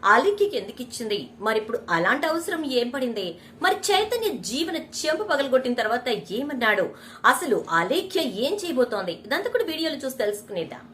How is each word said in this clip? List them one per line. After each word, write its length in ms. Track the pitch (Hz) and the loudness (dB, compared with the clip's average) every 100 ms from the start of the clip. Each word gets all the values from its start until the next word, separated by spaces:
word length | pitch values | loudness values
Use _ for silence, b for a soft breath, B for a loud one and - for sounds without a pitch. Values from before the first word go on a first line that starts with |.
| 196 | 6
అలేఖ్యకి 520 | 226 339 403 403 262 | 6 6 2 0 0
ఎందుకు 240 | 196 233 | -6 -10
ఇచ్చింది? 480 | 247 - 220 202 127 - | -10 -8 -4 -4 -4 -4
మరి 180 | 202 220 | 0 0
ఇప్పుడు 220 | 220 233 - | 0 -6 0
అలాంటి 380 | 170 175 262 320 | 2 4 2 2
అవసరం 380 | 330 339 339 302 | 0 -2 -4 0
ఏం 240 | 254 240 | 0 0
పడింది? 480 | 269 254 214 180 165 B B | -2 -2 -2 -6 -8 B B
మరి 140 | 370 403 | 0 0
చైతన్య 540 | - 392 427 480 440 | 2 2 2 0 -2
జీవన 460 | 269 180 254 320 320 | -4 -6 -4 -2 -4
చెంప 460 | - - 311 320 | -6 -6 -2 -2
పగలగొట్టిన 520 | - 285 277 254 254 | 0 0 2 2 2
తర్వాత 360 | 240 220 240 247 | 0 0 0 0
ఏమన్నాడు? 800 | 208 - 202 285 269 226 196 170 B B B 226 | -4 -4 -6 -4 0 2 4 0 B B B 4
అసలు 400 | 254 330 190 - | 4 4 0 2
అలేఖ్య 520 | 165 175 311 - 359 | 0 2 0 0 -2
ఏం 320 | 294 190 269 | -2 0 -2
చేయబోతోంది? 580 | 403 349 254 247 214 180 | -2 -2 0 0 0 -4
ఇదంతా 380 | 160 - 294 415 | -8 -4 -2 0
కూడా 140 | 466 | 0
వీడియోలో 320 | 330 320 320 285 | 0 0 -2 -2
చూసి 220 | 269 247 | -6 -2
తెలుసుకునేద్దాం. 640 | 208 208 - 190 160 - - | -2 -2 -6 -6 -6 -8 -18